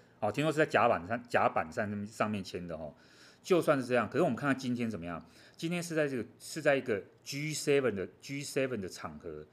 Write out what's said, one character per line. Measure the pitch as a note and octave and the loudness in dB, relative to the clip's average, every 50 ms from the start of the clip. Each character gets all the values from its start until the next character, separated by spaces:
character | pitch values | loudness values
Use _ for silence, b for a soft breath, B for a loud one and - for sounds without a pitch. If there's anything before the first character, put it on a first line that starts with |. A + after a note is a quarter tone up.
| B B B B | B B B B
哦， | - G#2+ | -2 -2
听 | G#2 C#3+ D3 | 0 0 0
说 | D#3+ C#3+ | 0 2
是 | D3+ | 2
在 | D#3 | 2
甲 | D3+ - G#2+ G#2+ A#2+ | 4 4 4 6 6
板 | G#2+ F2+ E2 F2+ | 4 2 0 -4
上， | A2+ B2 - | -6 -6 -6
甲 | - - G#2 G#2 B2 | 0 2 4 4 4
板 | - - F2 D#2+ - | 4 2 -2 -2 -2
上， | B2 A2 G2+ G#2 G#2 G2+ | -4 -2 -2 -2 -6 -6
上 | G#2 - - A#2 G#2+ | -8 -4 -2 -2 -2
面 | G#2+ G2+ F#2 | 0 -4 -4
签 | - - F#2 F2 E2+ | -6 -8 -8 -8 -6
的 | E2 | -8
哦。 | D#2 D#2+ D2 - B B B B B B B B B _ | -8 -8 -12 -12 B B B B B B B B B _
就 | - F#3 E3 | 4 4 4
算 | - E3 D3+ C3+ | 6 4 4 2
是 | B2 | 2
这 | A2+ B2+ | 2 2
样， | A#2+ A2 G#2 | 2 2 2
可 | - C3 | 2 2
是 | F3 | 2
我 | E3 | 2
们 | A#2+ | 2
看 | G#2+ C#3+ | 0 0
看 | C#3+ C3+ | 0 0
今 | C3 - B2 B2 | 0 0 -4 -2
天 | A#2+ A#2+ A2+ | -2 -2 -4
怎 | G#2+ F#2 | -4 -6
么 | E2+ | -6
样？ | F2 E2+ D#2+ - B B B B B B | -8 -8 -8 -10 B B B B B B
今 | _ - E3 | _ -6 -4
天 | F3 F3 E3+ | -4 -4 -4
是 | E3+ E3 | -2 0
在 | D#3 D3+ | 0 0
这 | C#3+ C3+ | 0 0
个， | A#2+ G#2+ A2+ - - | -4 -6 -6 -10 -18
是 | - - - E3 C#3 | -16 -12 -12 0 2
在 | D3+ C#3 | 2 2
一 | C#3 | 4
个 | B2+ - A2 G2 - - - _ _ | 2 0 -2 -2 -2 -8 -18 _ _
G | - - C#3 D3+ D#3 D3+ | -10 -8 -6 -6 -6 -6
seven | - - D3+ C#3+ C#3 C3+ A#2+ G2+ | -4 0 4 4 4 4 2 0
的 | G2 F2+ F#2+ - _ | 0 -4 -6 -8 _
，G | - - C#3 C#3 C#3 | -12 -10 -8 -8 -8
seven | - - C#3 C3+ C3 B2+ G#2+ | -4 -2 -2 -2 -2 -2 -6
的 | F#2+ F2 | -6 -8
场 | - - - F#2 D#2 D2+ | -10 -10 -12 -12 -12 -10
合， | - F2 D#2 D2+ D2+ B | -12 -12 -12 -12 -14 B